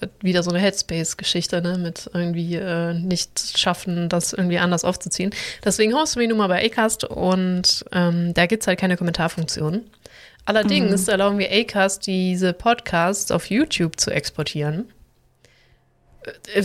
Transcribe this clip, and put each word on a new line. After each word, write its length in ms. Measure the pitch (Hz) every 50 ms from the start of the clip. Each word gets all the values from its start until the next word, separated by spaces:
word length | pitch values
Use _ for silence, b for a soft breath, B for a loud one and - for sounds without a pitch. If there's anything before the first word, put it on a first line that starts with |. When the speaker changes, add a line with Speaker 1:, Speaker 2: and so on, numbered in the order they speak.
| - - - -
Speaker 1:
wieder 200 | - 185 180 180
so 80 | 170 175
eine 100 | 175 175
Headspace-Geschichte, 1000 | 196 202 190 - - - 170 165 160 160 - - 185 - - 180 170 - - 175
ne, 160 | 170 175 180 185
mit 320 | 175 170 170 - - -
irgendwie, 440 | - 175 175 175 170 165 170 170 175
äh, 380 | 165 - 185 170 170 170 170 170
nicht 640 | 170 170 185 180 170 - - - - - - - -
schaffen, 500 | - 185 175 - - - 175 175 175 165
das 240 | 175 175 170 - -
irgendwie 240 | - 185 180 170 170
anders 260 | 170 175 180 165 -
aufzuziehen. 460 | 175 185 - - 180 - - 185 196 - B B B B B B
Deswegen 300 | 214 180 - 220 214 233
hosten 260 | 285 320 311 - 240
wir 60 | 240 226
nun 120 | 226 220
mal 80 | 208 190
bei 180 | 180 175 -
Acast 380 | 233 226 - 220 220 220 - -
und, 840 | - - - - 185 185 185 185 185 185 180 180 - - - - -
ähm, 420 | - 180 175 175 170 170 170 175 170
da 140 | - 175 175
gibt's 180 | - 214 -
halt 140 | - 185 180
keine 180 | - 180 175 170
Kommentarfunktion. 840 | 180 170 165 - 165 165 - - 165 - - - 151 151 170 208 240 - _ B B B B B B B B B B
Allerdings 600 | - 208 220 214 214 240 294 254 208 190 196 185 -
Speaker 2:
Mhm. 20 |
Speaker 1:
erlauben 280 | 208 190 196 202 202 202
wir 120 | 196 -
Acast, 560 | - 208 233 233 - 208 190 196 196 - - -
diese 460 | 190 185 185 185 180 180 185 185 175
Podcasts 800 | 180 - 233 240 240 - - - 170 165 175 202 - - -
auf 180 | - 170 - -
YouTube 500 | 190 226 302 - - - 175 160 - -
zu 120 | - -
exportieren. 760 | - - - - - - 151 - - 151 147 147 151 170 240 - - _ - _ _ _ _ _ _ _ b b b b b b b b b b _ _ _ _ - - - - - - - - 208
Äh, 100 | 202 202